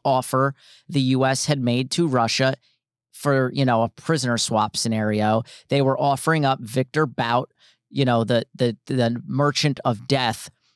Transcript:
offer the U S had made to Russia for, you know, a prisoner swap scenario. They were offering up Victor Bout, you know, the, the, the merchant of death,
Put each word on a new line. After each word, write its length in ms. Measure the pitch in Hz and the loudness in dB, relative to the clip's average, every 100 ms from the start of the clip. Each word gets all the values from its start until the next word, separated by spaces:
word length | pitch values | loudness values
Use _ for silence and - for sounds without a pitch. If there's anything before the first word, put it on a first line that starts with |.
offer 500 | 139 127 - 131 135 135 - - - | 0 0 0 0 0 -4 -16 -20 -4
the 120 | 147 | -2
U 240 | 131 131 | 2 2
S 220 | 131 135 - | 2 0 0
had 140 | 143 | 0
made 300 | 123 123 127 | 0 -2 -2
to 160 | - 170 | -2 0
Russia 460 | 131 113 - 131 - _ _ _ _ _ | 2 0 2 0 -2 _ _ _ _ _
for, 380 | - 147 135 127 | -6 0 2 0
you 100 | 131 | 0
know, 180 | 131 117 | 2 2
a 60 | 113 | 0
prisoner 480 | - - 160 123 117 | -4 -2 -2 0 -2
swap 380 | - 110 107 - | 0 0 0 -2
scenario. 640 | 117 110 107 107 107 110 - - _ | -2 -2 0 0 2 0 -2 -12 _
They 140 | 139 | 0
were 160 | 135 131 | 2 2
offering 460 | 143 135 - 160 | 0 0 0 0
up 160 | 143 135 | 2 0
Victor 460 | 117 127 123 151 147 | -2 -4 -2 0 -2
Bout, 440 | - 117 120 - _ _ _ _ | -2 0 0 -2 _ _ _ _
you 140 | 135 | 0
know, 200 | 127 117 | 2 2
the, 200 | 110 120 - | 2 0 -2
the, 220 | - 123 107 - | -2 -2 -2 -4
the 340 | 131 117 120 - | 0 0 -2 -4
merchant 540 | 131 143 139 151 131 131 | 0 0 0 -2 -2 -2
of 200 | 110 123 | -4 -2
death, 440 | 139 120 113 - - _ | 0 0 -4 -10 -18 _